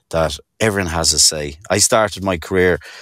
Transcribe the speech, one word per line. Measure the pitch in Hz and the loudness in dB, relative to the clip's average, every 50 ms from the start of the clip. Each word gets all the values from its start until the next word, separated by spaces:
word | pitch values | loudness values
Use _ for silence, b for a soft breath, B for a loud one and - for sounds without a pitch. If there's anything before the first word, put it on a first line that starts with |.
| B B | B B
that | - 82 80 76 73 - - _ _ - | -2 -2 -2 -2 -2 -6 -14 _ _ -2
everyone | - 113 98 101 95 82 | 0 0 0 0 -2 -2
has | 82 82 80 73 | -2 -2 0 0
a | 76 76 | 2 2
say. | - - - 76 76 71 73 - - - | 2 2 0 -2 -6 -8 -10 -8 -2 0
I | 92 104 | 0 2
started | - - 123 113 110 101 - 98 92 | 2 2 2 2 2 2 -2 -4 -4
my | 98 92 80 | -2 -2 -4
career, | - - 98 92 90 92 87 76 B B B B | -4 -2 0 2 4 4 2 0 B B B B